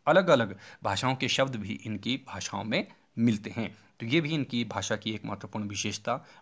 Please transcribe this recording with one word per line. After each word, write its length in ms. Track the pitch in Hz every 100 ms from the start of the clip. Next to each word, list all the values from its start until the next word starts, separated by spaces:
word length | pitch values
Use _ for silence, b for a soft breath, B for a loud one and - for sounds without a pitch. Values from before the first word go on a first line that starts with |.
| -
अलग-अलग 520 | 175 175 135 107 98 B B
भाषाओं 320 | 107 98 131
के 140 | 131 123
शब्द 280 | - 135 117
भी 240 | 101 - 110
इनकी 300 | 104 110 131
भाषाओं 480 | - 98 - 101
में 220 | 110 151 208 B B -
मिलते 320 | 113 104 104
हैं। 280 | - 104 B B -
तो 60 | 117
ये 140 | 156
भी 100 | 147
इनकी 340 | 160 123 117
भाषा 320 | 117 120 110 107
की 160 | 110
एक 120 | 107
महत्वपूर्ण 400 | 107 101 107 113 104
विशेषता 600 | 98 104 98 - 123 B B